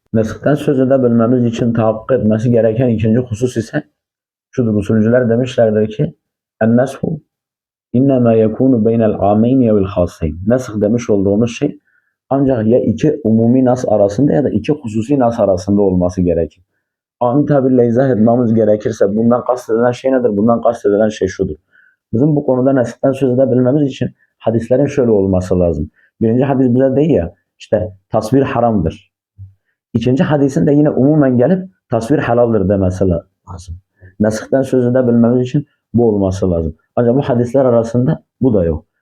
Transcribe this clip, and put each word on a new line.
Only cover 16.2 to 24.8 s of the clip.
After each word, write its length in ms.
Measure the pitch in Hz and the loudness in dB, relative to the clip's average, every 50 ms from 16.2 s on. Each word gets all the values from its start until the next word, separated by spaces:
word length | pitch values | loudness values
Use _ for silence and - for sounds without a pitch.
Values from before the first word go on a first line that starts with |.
gerekir. 420 | 90 87 82 85 82 - _ _ _ _ _ _ _ _ _ _ _ _ _ - | 0 0 0 0 -2 -4 _ _ _ _ _ _ _ _ _ _ _ _ _ -4
Ami 260 | 123 120 127 147 139 | -2 0 0 0 0
tabirle 400 | 143 147 139 127 131 127 123 120 | 0 0 0 2 2 2 2 2
izah 240 | 120 113 123 139 131 | 2 2 0 0 0
etmemiz 440 | 120 - 110 117 117 127 123 110 113 | 2 2 2 2 2 2 2 0 2
gerekirse 600 | 113 107 104 107 107 - - 113 - 110 98 104 | 2 2 2 0 0 -2 -4 -2 -2 -2 0 0
bundan 280 | 110 117 117 120 120 - | 0 0 2 0 0 0
kastedilen 460 | - 127 127 - 117 110 113 120 123 | -4 -4 -4 -4 -4 -2 0 0 0
şey 220 | 120 - - 131 | -2 -2 -2 -2
nedir? 240 | 131 127 120 110 104 | 0 0 0 0 0
Bundan 260 | 101 110 117 117 113 | 0 0 0 0 2
kastedilen 460 | - 117 117 - - 104 101 101 110 107 | 0 -2 -2 0 0 0 2 2 0 0
şey 200 | 107 - 92 95 | -2 -2 -4 -4
şudur. 280 | - - 95 - - - _ _ _ _ _ _ _ _ _ - | -4 -4 -6 -6 -8 -12 _ _ _ _ _ _ _ _ _ -6
Bizim 240 | - 113 143 160 147 | -2 0 0 0 0
bu 100 | 147 147 | 0 0
konuda 260 | 135 127 127 127 135 | -2 0 0 0 0
nesihten 400 | 135 131 143 - - - - 135 | 0 0 -2 -2 -4 -4 -2 -2
söz 260 | 131 - 139 127 123 127 | -2 0 0 0 2 2
edebilmemiz 440 | 135 120 120 127 127 123 139 156 | 2 2 2 2 2 2 2 0
için 260 | 143 131 127 - 123 - - _ _ _ _ _ | 0 -2 -4 -6 -6 -8 -8 _ _ _ _ _
hadislerin 480 | - 117 113 113 117 - 127 135 | -4 -2 -2 -2 0 0 0 0